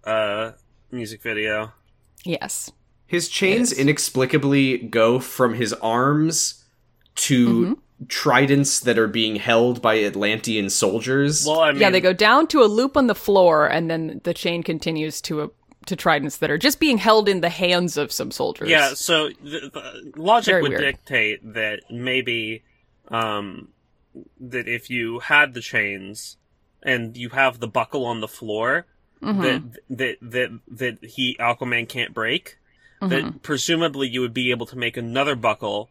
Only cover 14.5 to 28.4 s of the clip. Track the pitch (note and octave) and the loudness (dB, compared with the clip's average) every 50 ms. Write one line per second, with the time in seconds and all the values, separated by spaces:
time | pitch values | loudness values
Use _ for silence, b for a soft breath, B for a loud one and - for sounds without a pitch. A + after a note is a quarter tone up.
14.5 | E3+ E3+ E3 - E3 D#3 - E3+ D#3+ D#3 D3+ D#3 C#3+ - - - D#3+ D3+ D3 - | -4 -2 -4 -4 -6 -4 -4 -4 -4 -4 -6 -6 -8 -10 -8 -6 -6 -6 -6 -8
15.5 | _ _ _ _ _ _ - - G3 D3 - F3+ D#3 C#3+ C3+ D3 - - D#3+ D3 | _ _ _ _ _ _ -10 -10 -8 -2 2 2 2 2 0 -4 -4 -4 -2 -2
16.5 | C#3+ E3 - C#4+ C4+ - D#4+ D4+ B3 G#3 F#3 A3+ A3 A3 G#3 G3+ G3 F3+ E3 E3+ | 0 2 2 0 2 2 2 2 2 4 4 6 4 6 4 2 0 2 0 -2
17.5 | E3+ - F#3+ F3 F3+ F3 F3+ E3+ - D3 D3 C#3+ - - C3 - - - - - | -2 0 0 2 2 2 0 0 -2 -4 -4 -4 -4 -8 -8 -8 -6 -4 -4 -4
18.5 | - - - E3 E3 D#3 C#3+ C3+ C#3 - - - E3+ D#3 D#3 C#3+ - _ - D3 | -4 -4 0 2 4 4 4 2 0 -4 -2 0 0 0 0 -2 -8 _ -16 -12
19.5 | D3 D#3+ C#3 C#3 - C#3 - C3 - - - C#3 - D#3 D#3+ F#3+ A3+ A#3+ A3 G#3 | -12 -12 -12 -12 -14 -14 -14 -14 -18 -18 -20 -18 -16 -4 2 4 4 4 4 2
20.5 | F#3+ F3+ D3+ C#3 - - D3 C#3 C3+ - _ - C#3 A#2+ G#2+ G#2 G#2 - - A2 | 2 2 2 0 0 0 -2 -2 -4 -6 _ -2 0 0 0 0 -2 -6 -10 -12
21.5 | G#2 A2+ A2 G#2+ G#2+ - _ _ A#2 A#2+ B2 B2+ B2+ C3 A#2+ B2 A#2 A#2 A2 A2 | -6 -4 -4 -4 -4 -8 _ _ -12 -8 -6 -2 -2 -2 -2 -2 -6 -4 -6 -8
22.5 | A2+ A2 _ _ _ _ _ _ _ _ _ - A#2+ A2+ A2+ A2 G#2 G#2 G2+ G2 | -10 -12 _ _ _ _ _ _ _ _ _ -6 -4 -4 -2 -2 -4 -6 -8 -10
23.5 | - - - _ _ _ _ _ _ _ _ _ _ - - _ _ _ B2+ B2 | -14 -16 -18 _ _ _ _ _ _ _ _ _ _ -20 -20 _ _ _ -16 -8
24.5 | A#2+ B2 A#2 A2+ A#2+ A#2 - - B2+ B2 A#2 A2+ A#2 A#2+ - - D3+ D3 D3 C3+ | -8 -8 -6 -6 -8 -8 -8 -8 -6 -4 -4 -4 -6 -8 -2 2 4 4 4 2
25.5 | B2 B2 A2+ - - A#2 G#2 G2+ G2+ G2 F#2+ G2 G#2 - - - - _ _ _ | -2 -12 -12 -4 -2 -2 -2 -2 -6 -8 -12 -14 -16 -16 -18 -18 -20 _ _ _
26.5 | _ _ _ _ _ _ - - B2+ A#2+ A#2 A2 A#2 B2 A#2+ A#2 A#2+ C3+ C3+ C3 | _ _ _ _ _ _ -4 -2 -2 -2 -4 -8 -10 -12 -14 -6 0 2 2 2
27.5 | A#2+ A#2 A#2 A2 - B2+ A2+ _ - C#3+ B2+ A#2 A#2 A2+ A2 G#2+ - - | 0 -2 -10 -2 -2 -2 -2 _ -4 -4 -4 -4 -4 -6 -8 -10 -12 -14